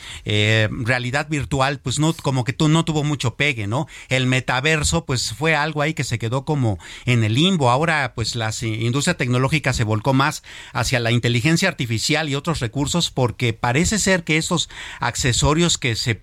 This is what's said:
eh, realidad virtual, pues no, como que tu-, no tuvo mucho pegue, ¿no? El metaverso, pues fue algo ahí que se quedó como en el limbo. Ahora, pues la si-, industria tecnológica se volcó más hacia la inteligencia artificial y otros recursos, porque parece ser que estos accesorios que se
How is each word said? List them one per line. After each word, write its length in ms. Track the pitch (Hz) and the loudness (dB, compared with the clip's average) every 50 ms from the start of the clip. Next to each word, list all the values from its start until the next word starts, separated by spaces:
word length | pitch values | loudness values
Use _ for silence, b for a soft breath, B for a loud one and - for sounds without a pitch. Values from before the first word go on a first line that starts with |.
| B B B B B | B B B B B
eh, 420 | - 104 104 107 107 110 110 107 107 | -2 2 2 4 4 4 4 2 2
realidad 560 | 127 139 113 117 131 123 120 123 127 147 151 147 | 0 -2 -2 0 0 0 0 -2 -2 -2 -2 -2
virtual, 500 | 156 143 123 - 147 135 131 139 147 123 | -4 -4 -4 -2 0 0 2 0 0 -2
pues 160 | - 127 110 147 | -4 -4 -2 2
no, 140 | 151 165 160 - | 2 0 0 0
como 220 | - 151 131 131 117 | -2 -2 0 0 0
que 80 | - | -2
tu-, 160 | 120 - 160 151 | 0 0 2 4
no 160 | 156 165 165 | 4 2 2
tuvo 180 | 170 151 151 | 0 -2 0
mucho 320 | 143 151 147 - - 117 - | 0 -2 -2 -2 -2 -4 -2
pegue, 300 | - 143 147 135 113 101 | 0 0 0 0 -2 -4
¿no? 200 | 101 113 147 - B B B B B | -4 -2 -4 -4 B B B B B
El 160 | 127 131 127 | 0 0 2
metaverso, 800 | 127 131 127 - - 127 127 135 160 160 151 143 - 165 165 165 | 2 0 0 0 0 -2 0 2 2 2 2 2 0 0 0 0
pues 260 | - 131 113 - - | -2 -2 -2 -2 -4
fue 220 | 107 - 156 165 156 | -4 -2 0 2 2
algo 240 | 147 147 160 147 151 | 2 0 0 0 -2
ahí 140 | 143 160 160 | -2 -2 -2
que 100 | - 127 | -2 -4
se 140 | - 120 104 | -4 -4 -4
quedó 260 | 117 110 123 139 - | -2 -2 -2 -2 -2
como 340 | - 151 139 123 110 92 B B B B B B | -2 0 0 2 0 0 B B B B B B
en 180 | 123 123 117 110 | 0 2 2 2
el 80 | 107 | 2
limbo. 380 | 110 131 170 190 196 165 131 120 | 2 2 4 2 2 4 4 4
Ahora, 420 | 123 139 165 165 156 147 135 120 - | 4 4 2 0 0 0 -2 -2 -4
pues 220 | 123 110 - - | -6 -6 -4 -4
la 160 | 120 110 110 | -4 -4 -4
si-, 320 | 107 - 117 110 110 113 113 | -4 -4 -4 -4 -4 -2 -2
industria 320 | 120 123 143 139 180 165 | 0 0 0 0 0 0
tecnológica 560 | - 143 120 123 123 131 131 160 147 - 135 | 0 0 0 2 2 2 2 0 0 0 0
se 120 | 120 - 117 | 0 0 0
volcó 280 | 107 107 107 - 139 | 0 0 0 2 2
más 300 | 131 135 139 151 156 - B B B B B B B | 4 4 2 2 0 -4 B B B B B B B
hacia 260 | 127 117 - 127 120 | -4 -2 0 0 0
la 120 | 117 113 | 2 2
inteligencia 340 | 120 117 127 120 120 120 113 160 165 165 196 180 | 2 2 2 2 0 2 4 4 4 4 2 0
artificial 600 | - - 139 110 117 107 - - 147 151 160 147 | 0 -2 -4 -2 -2 -2 0 0 0 0 0 -2
y 60 | 135 | -4
otros 240 | 143 - 175 151 - | -2 -2 -2 -2 -2
recursos, 540 | 127 110 - 135 143 - - 170 160 - | -4 -4 -2 -2 -2 0 0 0 0 0
porque 400 | - 139 127 123 - - 127 117 | 0 0 0 0 0 0 -2 -2
parece 480 | 110 - - 120 120 151 - - 220 190 | -2 0 -2 0 2 2 2 2 0 0
ser 240 | - 196 190 180 170 | 2 2 2 2 2
que 120 | - 156 | 0 0
estos 320 | 160 160 - 180 156 - B B B B B B B | 0 0 0 -2 -2 -2 B B B B B B B
accesorios 800 | 123 123 - - - 131 113 - 143 135 151 165 175 165 - - | -4 -2 -2 0 0 0 2 2 2 2 4 4 2 2 0 0
que 160 | - 123 110 | -2 -2 -2
se 260 | - - 120 110 - | -2 -2 -2 -4 -4